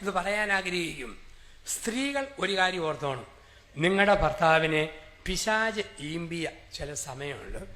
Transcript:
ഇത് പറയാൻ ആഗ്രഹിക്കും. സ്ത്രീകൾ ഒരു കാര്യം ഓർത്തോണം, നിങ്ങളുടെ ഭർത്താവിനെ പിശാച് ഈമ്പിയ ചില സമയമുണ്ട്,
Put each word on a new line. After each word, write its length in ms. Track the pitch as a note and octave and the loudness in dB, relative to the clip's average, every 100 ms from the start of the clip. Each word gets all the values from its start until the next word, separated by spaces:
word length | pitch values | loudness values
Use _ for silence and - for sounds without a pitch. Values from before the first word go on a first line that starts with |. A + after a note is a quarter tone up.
ഇത് 80 | F#3+ | -2
പറയാൻ 420 | F3+ F#3 G#3 G#3 | -2 0 0 2
ആഗ്രഹിക്കും. 600 | G3 F3+ F3+ E3 C#3+ A#2 G#2 - - - - - | 0 0 -2 -2 -6 -10 -12 -18 -20 -20 -14 -8
സ്ത്രീകൾ 560 | - - A#3+ C#4 C#4 C4+ - | -6 -2 -2 0 -2 -4 -2
ഒരു 140 | F#3 F#3+ | 0 2
കാര്യം 280 | F#3 F3+ D#3 | 2 2 -2
ഓർത്തോണം, 400 | C#3 C#3+ B2+ A#2+ - - - - D3 | -2 -2 -4 -8 -18 -20 -20 -12 0
നിങ്ങളുടെ 380 | E3+ G3 G3+ G3 | 4 6 6 6
ഭർത്താവിനെ 640 | D#3 - E3 D#3+ D#3+ D#3 D#3 - - - - | 4 4 6 6 6 2 0 -6 -18 -12 -6
പിശാച് 580 | F3+ A3 G#3+ A3 G#3+ G3+ - | -2 0 2 2 -2 -6 -8
ഈമ്പിയ 500 | D3 E3 E3+ E3+ D#3 - - | -6 -6 -4 -4 -6 -8 -14
ചില 200 | - C#3+ | -10 -8
സമയമുണ്ട്, 680 | C#3+ C#3+ C3 C#3+ C3 - - G2+ | -8 -8 -8 -8 -8 -8 -8 -10